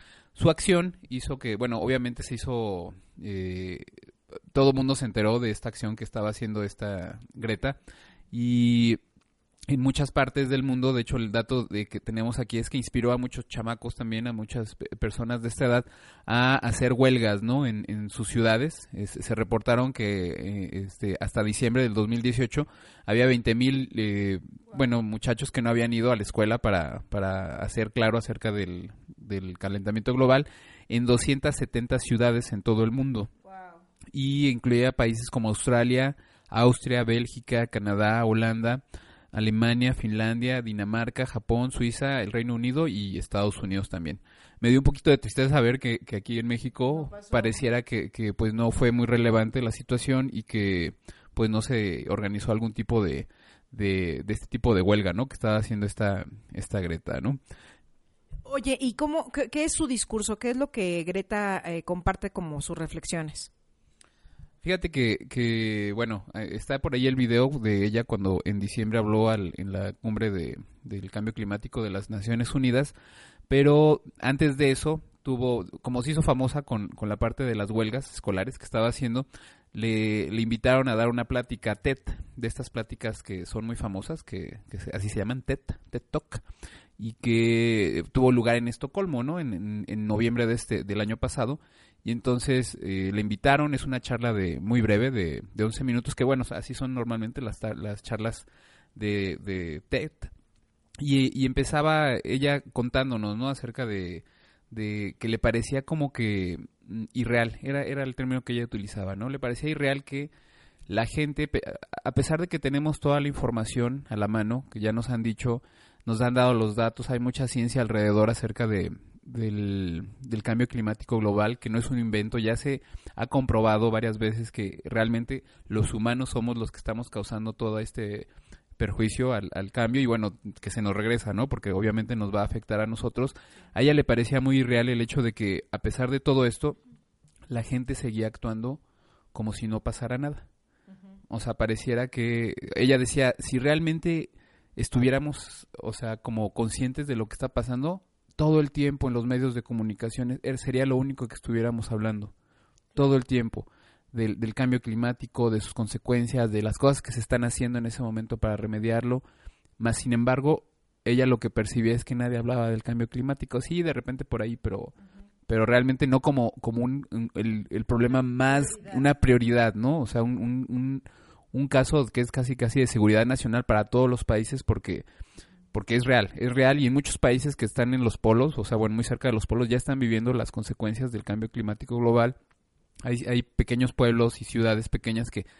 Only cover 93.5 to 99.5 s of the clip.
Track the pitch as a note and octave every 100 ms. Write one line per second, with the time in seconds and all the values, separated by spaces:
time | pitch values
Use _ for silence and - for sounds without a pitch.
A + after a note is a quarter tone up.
93.5 | C#3+ D3+ C3+ C#3 B2+ - A#2 A#2 G#2 F#2
94.5 | C2+ G2+ A#2+ G#2+ G#2 C3 B2 E2+ B1+ -
95.5 | - A2 - C3 A#2+ - - B2+ C3 A#2+
96.5 | F2+ - A#2+ C3 B2+ A#2 A#2 A2 C#3 A#2
97.5 | - A2 G2+ G#2 G#2 - G#2+ A2 - -
98.5 | _ _ _ _ - G#2 G2+ F#2+ - G2